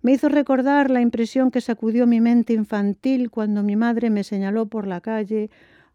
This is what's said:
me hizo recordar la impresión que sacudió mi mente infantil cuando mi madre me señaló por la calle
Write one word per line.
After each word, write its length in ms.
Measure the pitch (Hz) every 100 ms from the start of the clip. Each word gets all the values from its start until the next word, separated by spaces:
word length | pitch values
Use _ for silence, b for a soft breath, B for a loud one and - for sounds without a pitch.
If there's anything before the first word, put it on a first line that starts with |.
me 120 | 240
hizo 160 | 262 302
recordar 600 | 285 285 262 262 285 277
la 120 | 254
impresión 500 | 240 233 226 262 262
que 100 | 247
sacudió 460 | - 226 226 226 240
mi 140 | 233
mente 320 | 233 240 226
infantil 760 | 226 208 208 202 196 262 269 240
cuando 340 | - 214 208
mi 120 | 208 208
madre 340 | 233 233 233
me 140 | 208
señaló 440 | 196 202 196 220 220
por 200 | 220 202
la 140 | 175
calle 480 | 226 220 208 214 214 b b b b